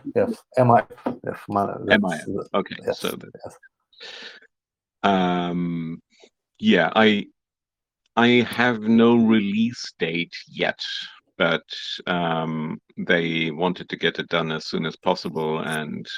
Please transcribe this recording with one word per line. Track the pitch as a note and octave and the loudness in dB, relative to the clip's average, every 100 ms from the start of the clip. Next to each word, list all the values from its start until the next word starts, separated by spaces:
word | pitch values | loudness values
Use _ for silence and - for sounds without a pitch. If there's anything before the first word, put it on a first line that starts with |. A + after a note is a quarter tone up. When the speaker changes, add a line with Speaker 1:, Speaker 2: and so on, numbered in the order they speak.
| - | -4
Speaker 1:
yes, | A2+ G2+ A2+ _ B2+ | -2 -2 -4 _ 2
M | B2 | 6
I | A#2 - - B3 | 4 2 -6 -8
F, | B3 | -6
yes, | - - - | -8 -10 -4
Man, | G2+ G2 G2 G2 | -2 -2 -4 0
Speaker 2:
M | G#2 | 2
I | F#2+ - | 2 -4
F, | - | -6
Speaker 1:
that's, | G2 - | -8 -4
Speaker 2:
okay, | G2+ F#2 - - | -4 -4 -6 -6
Speaker 1:
yes, | - | -4
Speaker 2:
so | F2 | -4
that, | - - - | -6 -12 -16
Speaker 1:
yes. | F#2+ - _ _ _ _ - - - - _ _ _ _ _ _ | -18 -18 _ _ _ _ -18 -16 -18 -20 _ _ _ _ _ _
Speaker 2:
um, | G2+ F#2+ F2+ F2+ F2 F2 F2 E2+ E2 E2 _ _ _ _ _ _ | 2 2 2 0 -2 -2 -4 -4 -6 -10 _ _ _ _ _ _
yeah, | G#2+ F#2+ D#2+ | 2 4 4
I, | - A2 G2+ - _ _ _ _ _ _ _ _ A2+ | 4 4 2 -4 _ _ _ _ _ _ _ _ 2
I | A#2 B2 A2 | 6 4 2
have | - B2 A2+ | 0 0 0
no | G#2+ A2+ A#2 A#2+ | 4 6 8 6
release | A2+ A2 G2+ G#2+ A#2 B2+ - - | 6 4 2 0 0 -4 -14 -6
date | E2 E2+ E2+ - - | -4 -4 -6 -10 -14
yet, | E2 E2+ - - - - - _ - | -4 -4 -4 -8 -10 -12 -18 _ -2
but, | E2+ E2 - - - - - | 0 0 -4 -14 -10 -8 -4
um, | F2 E2+ E2 D#2+ D#2+ D#2 - _ - | -2 0 -2 -2 -4 -6 -10 _ -10
they | F#2 F2 E2 E2 E2 | 0 0 0 -2 -2
wanted | D2+ F2+ F2+ D#2+ | -2 -2 -2 -8
to | D#2 | -4
get | E2+ - | -2 -2
it | D2 | -2
done | E2+ D#2 | -2 -2
as | D#2 - | -4 -6
soon | F2 D#2+ | -4 -4
as | - | -4
possible | - F2 F2+ D#2 D#2 D#2+ | -2 -2 -2 -4 -2 -4
and | D2 D#2 D2+ D#2+ - | -4 -6 -6 -10 -10